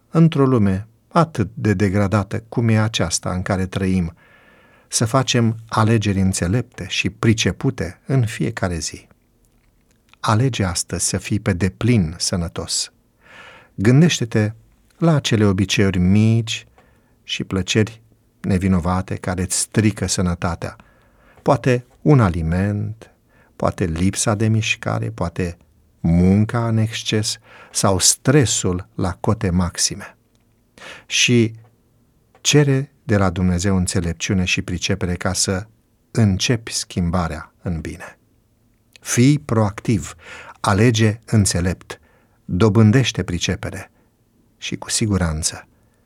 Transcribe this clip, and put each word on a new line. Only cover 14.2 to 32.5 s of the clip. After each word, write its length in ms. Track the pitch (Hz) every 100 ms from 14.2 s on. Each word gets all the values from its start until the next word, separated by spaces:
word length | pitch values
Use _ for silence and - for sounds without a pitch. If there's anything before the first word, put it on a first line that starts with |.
| 117 110 107 110 _ _ _ _
la 160 | 165
acele 300 | 147 - 113
obiceiuri 540 | 104 95 95 - 98 92
mici 680 | 90 104 110 113 113 - - _ _ _ _ _
și 220 | - -
plăceri 580 | - 95 92 113 101 - _ _ _ _
nevinovate 720 | 95 95 95 92 85 92 92
care 280 | 104 - 90
îți 160 | 90 -
strică 480 | - - 107 - 92
sănătatea. 680 | - 92 87 90 82 90 - _ _ _ _ _ -
Poate 440 | - 139 139 123 - _
un 200 | 151 143
aliment, 840 | 101 85 80 90 101 104 104 110 - _ _ _ _ -
poate 280 | - -
lipsa 500 | 92 80 92 - -
de 140 | 104 110
mișcare, 640 | 110 110 - 113 113 113
poate 460 | 110 87 - 87 87 _ _ _ _
munca 680 | 85 85 92 101 110 120 117
în 80 | 110
exces 640 | 110 - - 110 107 - _ - -
sau 260 | - 104 92
stresul 920 | - - - 147 117 - 98 92 -
la 220 | - 95 -
cote 300 | - 107 98
maxime. 680 | 87 87 - - 98 - - _ _ _ _ _ _ - - -
Și 480 | - - 120 110 110 - _ _ _ _ _ _ _
cere 520 | -